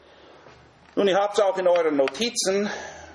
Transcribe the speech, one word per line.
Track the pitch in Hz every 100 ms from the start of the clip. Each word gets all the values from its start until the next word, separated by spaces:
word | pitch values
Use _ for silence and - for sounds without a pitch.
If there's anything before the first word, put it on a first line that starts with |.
| - - - - - - - _ - -
Nun, | 202
ihr | 185
habt's | 202 220
auch | 190 185
in | 180
euren | 175 160 143
Notizen. | 135 - 233 - 185 202 208 - - - -